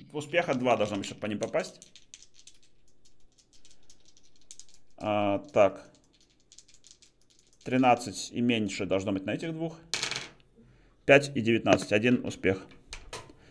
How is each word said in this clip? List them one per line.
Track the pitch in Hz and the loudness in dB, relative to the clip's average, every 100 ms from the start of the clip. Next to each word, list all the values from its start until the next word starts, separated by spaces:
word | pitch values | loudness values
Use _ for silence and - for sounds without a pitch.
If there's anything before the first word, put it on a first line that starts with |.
| - | -14
успеха | 147 - 175 175 127 | -12 -4 0 0 2
два | 123 110 | 2 2
должно | 104 101 | 2 -2
быть, | 101 | -8
чтобы | - | -8
по | 104 | -8
ним | 104 | -4
попасть. | 113 160 - - - - - - - - - - - - - - - - - _ _ - - - - - - - - - - - - - - - | -4 -4 -4 -12 -20 -20 -20 -20 -20 -20 -20 -20 -20 -20 -20 -20 -20 -20 -20 _ _ -20 -18 -18 -18 -20 -20 -20 -20 -20 -20 -18 -18 -20 -20 -8
А, | 107 104 101 98 - | -2 0 2 0 0
так. | 117 98 - - - _ _ _ _ _ - - - - - _ _ _ _ _ _ | 4 4 4 -16 -20 _ _ _ _ _ -20 -20 -20 -20 -20 _ _ _ _ _ _
Тринадцать | - 127 127 120 107 92 - | -2 2 4 4 0 -10 -10
и | - | -2
меньше | 120 113 101 - 92 | 0 0 0 -4 -2
должно | 95 98 | -2 0
быть | 98 - | -4 -4
на | |
этих | 170 165 | -6 -6
двух. | 160 165 - - - - - - - _ _ - - - _ - | -6 -8 -10 -10 -6 -6 -8 -10 -18 _ _ -20 -20 -20 _ 6
Пять | 143 143 135 | 6 6 -2
и | |
девятнадцать. | 110 113 107 95 - | 0 2 4 2 4
Один | 107 120 123 - | 2 4 2 -2
успех. | - 92 95 - - - - - - - - - | -2 0 0 -4 -20 -16 -14 -14 -16 -16 -20 -20